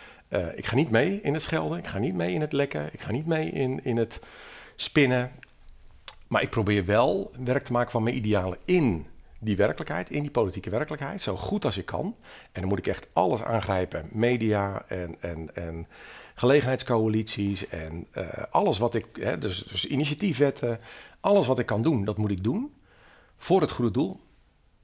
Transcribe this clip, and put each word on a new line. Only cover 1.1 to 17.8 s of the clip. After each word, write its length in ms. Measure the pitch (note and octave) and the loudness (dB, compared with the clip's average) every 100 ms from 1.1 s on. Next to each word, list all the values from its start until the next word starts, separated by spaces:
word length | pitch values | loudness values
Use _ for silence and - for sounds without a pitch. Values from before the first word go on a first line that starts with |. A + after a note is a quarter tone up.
| G3+ | 0
in 140 | D3 | -2
het 80 | D#3 | -2
schelden, 360 | - D#3+ D3+ E3+ | -2 -2 -2 -4
ik 80 | - | -6
ga 120 | - | -4
niet 160 | A2+ | -2
mee 200 | F3+ F2+ | 0 0
in 60 | D#3+ | 0
het 120 | D3+ | 0
lekken, 360 | C#3 C#3+ D3 D3 | 0 0 -2 -6
ik 80 | - | -8
ga 100 | - | -6
niet 160 | A#2+ D#3+ | -4 0
mee 240 | D#3 D#3+ | 0 0
in, 340 | - C3 C3 | 0 -2 -2
in 120 | C3 A#2 | 0 0
het 240 | A2+ - - - - - - - | 0 -4 -16 -20 -18 -20 -16 -8
spinnen. 540 | - D#3 C3 B2 B2+ - - - - - - - - - - | 0 4 6 4 0 -8 -20 -20 -20 -20 -20 -16 -14 -12 0
Maar 140 | G#2+ | 0
ik 80 | D2+ | 2
probeer 340 | A#2 G2+ G#2 | 0 2 2
wel 480 | F2+ G#2+ C3+ F#3+ - B2 | 4 4 4 2 -4 -6
werk 260 | B2 C3+ | 0 0
te 80 | - | 0
maken 180 | A#2+ B2 | 0 0
van 120 | A#2 | 0
mijn 140 | A2 C3 | 0 0
idealen 420 | G#2 G2+ F#2 F#2 | 2 2 0 -2
in 420 | - F3+ C3+ E2 - - - - | 2 4 4 2 -4 -16 -20 -6
die 180 | G#2+ F#2+ | 0 2
werkelijkheid, 540 | G#2+ - D#3+ F2 - | 2 2 -4 -6 -4
in 120 | D3+ | -4
die 80 | D3 | 0
politieke 400 | B2 G2 G2 F#2+ | 0 0 -2 -4
werkelijkheid, 520 | A2 D3+ D3 C#3 F#3+ | -4 -2 -6 -8 -6
zo 140 | - F#2+ | -4 -4
goed 280 | - G#3 | -2 -2
als 120 | C3+ F#2+ | -2 -2
ik 100 | - | -4
kan. 300 | - F3 - - - - | -4 -4 -8 -16 -20 -14
En 80 | - | -4
dan 80 | F#2+ | -2
moet 100 | G2 | 0
ik 80 | F#2+ | -2
echt 200 | G2 - | -4 -2
alles 300 | - F3+ A#2+ | 2 2 2
aangrijpen: 640 | - A2+ G2+ F#2+ F#2 - D#2 | 0 0 0 0 -2 -4 -6
media 720 | A2 A#2+ B2 A2 G#2 G2 G2 - | 2 2 4 2 2 0 -4 -6
en, 280 | F#2 F2 D#2+ | -6 -6 -8
en, 340 | F2 D#2+ D#2 | -8 -8 -8
en 320 | - E2+ E2 E2 - - - - | -8 -8 -8 -10 -16 -20 -20 -20
gelegenheidscoalities 1300 | - B2 C#3+ B2 B2+ - A#2 A2 A2 G#2+ - G2+ F#2+ - | 0 4 6 4 0 0 2 4 2 0 -2 0 -2 -6
en, 380 | D#2+ | -8